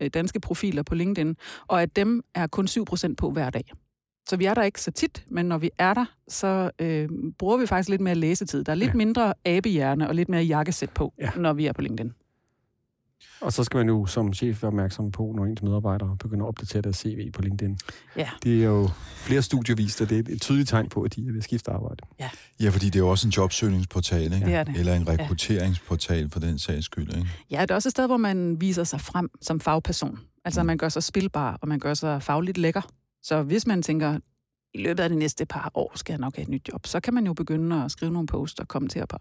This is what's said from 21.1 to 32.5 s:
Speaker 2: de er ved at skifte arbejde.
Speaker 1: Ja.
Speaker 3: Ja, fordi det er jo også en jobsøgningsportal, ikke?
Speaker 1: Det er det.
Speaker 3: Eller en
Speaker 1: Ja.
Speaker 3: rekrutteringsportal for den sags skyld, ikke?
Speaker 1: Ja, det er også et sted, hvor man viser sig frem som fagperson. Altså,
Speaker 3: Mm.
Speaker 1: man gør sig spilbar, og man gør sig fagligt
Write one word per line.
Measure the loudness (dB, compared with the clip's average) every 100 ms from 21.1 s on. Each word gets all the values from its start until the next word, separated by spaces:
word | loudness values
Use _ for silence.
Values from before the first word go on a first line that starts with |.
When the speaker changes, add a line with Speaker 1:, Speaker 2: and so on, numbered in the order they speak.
| -4
Speaker 2:
de |
er | -4
ved | -4
at |
skifte | -2 -4 -2
arbejde. | -4 -4 -8 -16 -12
Speaker 1:
Ja. | -12 -12 -16 0
Speaker 3:
Ja, | 2
fordi | 4 4
det | 4
er |
jo | 6
også | 4 4
en |
jobsøgningsportal, | 4 2 2 2 2 0 -2 0 2 2
ikke? | 2 2
Speaker 1:
Det |
er | 2
det. | 2 0
Speaker 3:
Eller | 2
en | 2
Speaker 1:
Ja. | 2
Speaker 3:
rekrutteringsportal | 2 0 -2 0 2 2 0 -2 -2 0 0 0
for | -2
den | -2 -2
sags | -2 -4
skyld, | -4 -6 -4 -2
ikke? | -4 -6 -6
Speaker 1:
Ja, | -2
det | 2
er |
også | 2 0
et |
sted, | 0 2
hvor | 2
man | 2 2 0 0
viser | 0 0
sig | 0 -4
frem | -4 -4 -4 -6
som | -4 -2
fagperson. | 0 0 0 -2 -4 -8 -14 _
Altså, | -4 0
Speaker 3:
Mm. | 0
Speaker 1:
man | 0
gør | 0
sig | -2
spilbar, | -2 0 0 -2 -2 -4
og | -4
man | -2
gør | -2
sig | -2 -2 -2
fagligt | 0 0 0